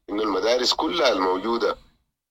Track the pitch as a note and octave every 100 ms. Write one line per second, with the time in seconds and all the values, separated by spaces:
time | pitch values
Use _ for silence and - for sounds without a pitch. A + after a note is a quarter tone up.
0 | - G#2 G#2 F#2+ A2 B2 B2 - - E3+
1 | C3+ G2 F#2 F#2 A2 A#2 G2 - - _
2 | _ _ _